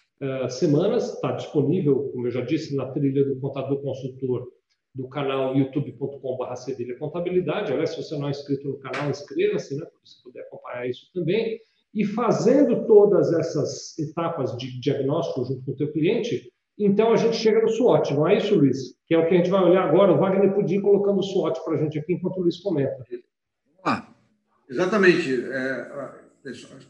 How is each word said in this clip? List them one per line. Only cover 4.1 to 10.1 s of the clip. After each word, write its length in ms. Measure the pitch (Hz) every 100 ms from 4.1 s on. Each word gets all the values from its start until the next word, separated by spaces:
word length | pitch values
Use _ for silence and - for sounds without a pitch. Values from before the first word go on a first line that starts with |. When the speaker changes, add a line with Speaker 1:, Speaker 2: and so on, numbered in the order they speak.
| - 127 120 123 - _ _ _
Speaker 1:
do 140 | 131 127
canal 480 | 143 135 135 131 139
youtube 360 | 135 147 123 -
ponto 200 | 139 -
com 160 | 127 127
barra 180 | - -
Sevilha 400 | - 120 120 123
Contabilidade. 760 | 147 175 175 180 151 196 170
Aliás, 180 | 135 156
se 120 | -
você 140 | - 147
não 120 | 143
é 20 |
inscrito 380 | 139 - 139 143
no 100 | 123
canal, 320 | 131 143 147
inscreva-se, 640 | 127 - 151 208 175 - 139
né, 80 |
pra 140 | - _
você 180 | _